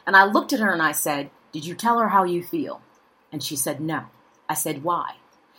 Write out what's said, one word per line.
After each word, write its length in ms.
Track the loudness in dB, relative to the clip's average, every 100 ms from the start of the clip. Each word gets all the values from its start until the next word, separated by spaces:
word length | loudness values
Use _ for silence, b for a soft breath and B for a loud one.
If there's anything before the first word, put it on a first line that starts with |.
| 4
And 100 | 6
I 80 |
looked 280 | 6 4 0
at 80 | 0
her 100 | 0
and 120 | 2
I 100 | 0
said, 380 | 0 -2 -2 -6 -14 _
"Did 120 | -10
you 100 | -10
tell 240 | -4 0 2
her 100 | 4
how 160 | 4
you 180 | 2 0
feel?" 400 | -4 -6 -6 -10 -18 _ _ _ _
And 100 | -10
she 140 | -6 -4
said, 240 | -4 -4
"No." 260 | -4 -6 -8 _ _ _ -8
I 60 |
said, 280 | -4 -4 -4
"Why?" 340 | -2 -2 -4 -12 _ _ _